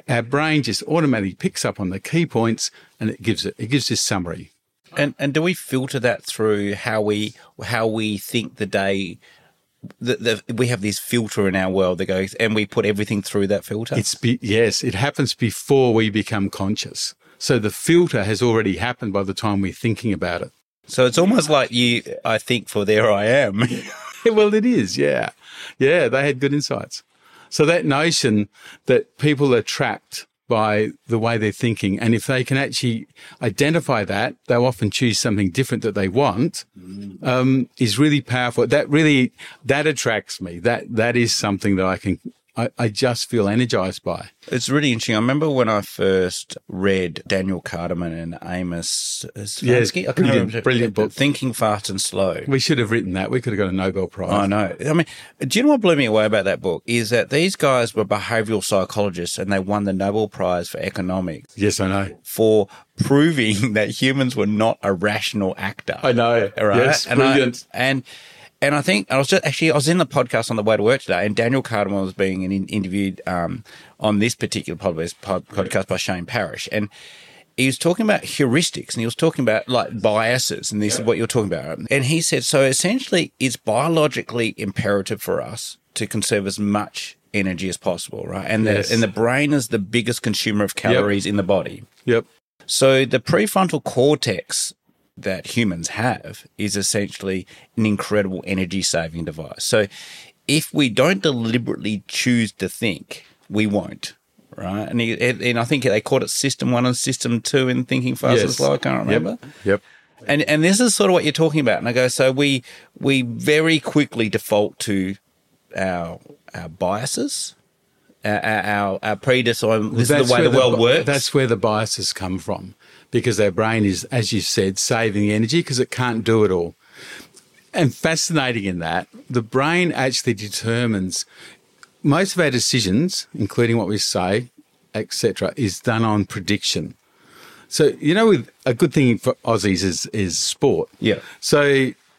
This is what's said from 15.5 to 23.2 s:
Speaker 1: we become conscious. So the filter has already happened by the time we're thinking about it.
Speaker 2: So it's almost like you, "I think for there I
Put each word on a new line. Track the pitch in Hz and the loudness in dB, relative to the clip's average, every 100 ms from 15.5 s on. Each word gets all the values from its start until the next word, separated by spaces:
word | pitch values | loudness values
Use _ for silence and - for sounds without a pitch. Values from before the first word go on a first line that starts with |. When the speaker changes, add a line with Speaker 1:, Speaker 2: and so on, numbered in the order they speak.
| - - 139 127 | -2 2 4 4
Speaker 1:
we | 113 110 | 4 2
become | 104 98 107 98 | 0 -2 -2 -4
conscious. | - 98 110 - - - - _ - | -2 -4 -4 -6 -8 -10 -10 _ -8
So | - 127 | -2 0
the | 104 | 0
filter | - - 170 175 123 | -2 2 4 4 0
has | 101 107 | -2 0
already | 120 110 107 87 | 2 2 2 0
happened | 113 123 117 | -2 -4 -4
by | 98 | -2
the | 98 | -4
time | 95 110 101 | -4 -2 0
we're | 95 | -2
thinking | - 117 107 117 | -2 -4 -2 -2
about | 90 90 87 | -4 -2 -4
it. | - - _ _ - | -8 -14 _ _ -6
Speaker 2:
So | - 127 | 0 2
it's | 120 | 4
almost | 180 233 151 | 4 4 4
like | 151 127 | 2 2
you, | 120 123 117 - - - | 2 2 2 -2 -6 -2
"I | 113 | -2
think | - 120 - | 0 -2 -2
for | 110 101 | -2 2
there | 107 113 | 4 6
I | 101 | 4